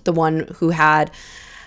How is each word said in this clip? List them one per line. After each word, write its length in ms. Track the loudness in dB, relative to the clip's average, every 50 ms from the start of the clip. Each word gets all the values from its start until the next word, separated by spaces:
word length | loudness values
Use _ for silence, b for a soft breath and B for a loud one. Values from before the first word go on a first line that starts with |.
| -4
the 100 | -4 -2
one 340 | 0 -2 -2 -2 -4 -6 -8 -6
who 120 | -4 -2 -2
had 400 | 0 2 2 2 4 2 0 -2 B B B B B B B B B B B